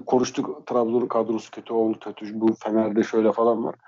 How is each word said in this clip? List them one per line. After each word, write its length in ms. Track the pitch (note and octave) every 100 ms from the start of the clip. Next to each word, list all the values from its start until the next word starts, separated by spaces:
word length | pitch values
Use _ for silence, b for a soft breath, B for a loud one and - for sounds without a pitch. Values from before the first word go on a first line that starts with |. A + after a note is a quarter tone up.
| -
konuştuk 600 | B2+ B2 - - D3+ -
Trabzon'un 400 | B2 A2+ A#2+ B2
kadrosu 420 | A#2 G#2+ A2 -
kötü, 220 | - -
oğlu 260 | A2+ A2 A2
kötü, 400 | G#2+ G#2 G#2 A2
bu 140 | A2
Fener'de 480 | A2+ A2 A2 A2 G#2
şöyle 300 | G#2 A2+ A2
falan 320 | - A#2 -
var. 100 | C3+ -